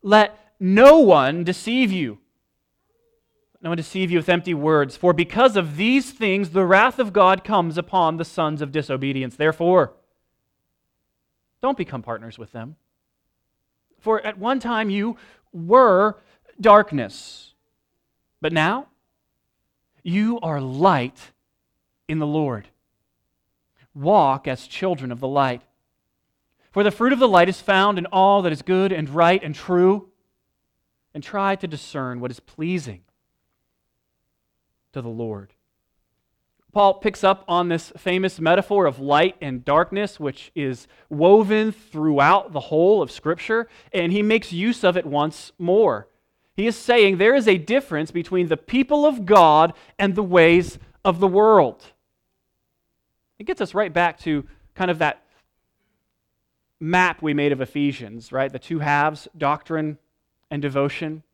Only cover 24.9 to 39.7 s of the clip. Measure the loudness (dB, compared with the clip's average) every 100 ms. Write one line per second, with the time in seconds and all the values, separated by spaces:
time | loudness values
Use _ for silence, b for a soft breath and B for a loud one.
24.9 | -6 -8 -10 -4 -2 -2 -4 _ _ _
25.9 | _ _ _ _ _ _ _ _ -2 0
26.9 | 0 0 2 4 4 4 0 -2 2 2
27.9 | -2 -4 2 4 2 0 -4 -2 -2 0
28.9 | -4 -6 2 2 2 -2 -12 -2 2 2
29.9 | 2 -6 _ _ _ _ _ _ _ _
30.9 | _ _ -18 -10 -4 -2 -4 -6 -12 -12
31.9 | -10 -8 -8 -10 -12 _ -10 -6 -6 -8
32.9 | -16 _ _ _ _ _ _ _ _ _
33.9 | _ _ _ _ _ _ _ _ _ _
34.9 | -14 -12 -10 -10 -12 -16 _ _ _ _
35.9 | _ _ _ _ _ _ _ _ 2 2
36.9 | 2 -6 -2 -2 -2 -2 -2 -2 -4 -8
37.9 | -12 -6 -4 -4 -2 0 0 0 0 0
38.9 | -2 0 0 0 -4 -10 -10 -2